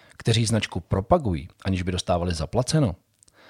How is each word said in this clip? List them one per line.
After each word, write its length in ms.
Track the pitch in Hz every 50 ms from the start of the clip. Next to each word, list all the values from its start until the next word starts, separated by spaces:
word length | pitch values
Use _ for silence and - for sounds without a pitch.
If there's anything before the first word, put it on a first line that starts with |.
| - - - -
kteří 280 | - - 113 113 117
značku 340 | 104 113 110 104 - - 95
propagují, 720 | - - - 98 101 - 175 180 143 110 87 73 71 - - _ -
aniž 160 | - 95 90
by 100 | 90 90
dostávali 420 | 92 87 - - 90 85 85 90 87
zaplaceno? 640 | 82 80 - - 113 127 - - 160 147 107 87 - _ _ _ _ _ _ _ _ -